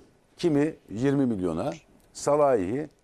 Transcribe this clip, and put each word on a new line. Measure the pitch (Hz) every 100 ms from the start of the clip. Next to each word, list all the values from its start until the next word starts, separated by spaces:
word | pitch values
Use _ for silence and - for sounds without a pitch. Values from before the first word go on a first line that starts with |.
| - _ _ -
kimi | 175 143 151 - -
yirmi | 101 135 139 127
milyona, | 104 90 82 131 165 _ _ _
Salah'ı | - - 147 143 120 90 131 160 _